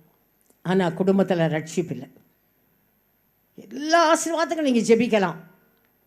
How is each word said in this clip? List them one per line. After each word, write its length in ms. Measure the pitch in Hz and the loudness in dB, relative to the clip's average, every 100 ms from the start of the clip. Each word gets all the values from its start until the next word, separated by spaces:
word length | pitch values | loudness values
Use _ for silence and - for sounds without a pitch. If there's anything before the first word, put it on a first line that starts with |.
| _ _ _ _ _ _ | _ _ _ _ _ _
ஆனா 240 | - 190 180 | -2 0 0
குடும்பத்துல 600 | 165 190 196 190 180 160 | 0 0 2 2 2 0
ரட்சிப்பு 420 | 151 151 - 170 | -2 -6 -6 -6
இல்லை. 180 | 123 - - _ _ _ _ _ _ _ _ _ _ _ _ _ | -8 -14 -20 _ _ _ _ _ _ _ _ _ _ _ _ _
எல்லா 460 | - - 254 302 330 320 | -20 -16 -10 0 2 4
ஆசீர்வாதத்துக்கும் 540 | 320 320 320 320 320 294 | 2 0 -4 -2 -2 0
நீங்க 240 | 240 190 | 2 4
ஜெபிக்கலாம், 400 | 226 240 214 185 151 - _ _ _ _ _ | 2 4 0 0 -4 -14 _ _ _ _ _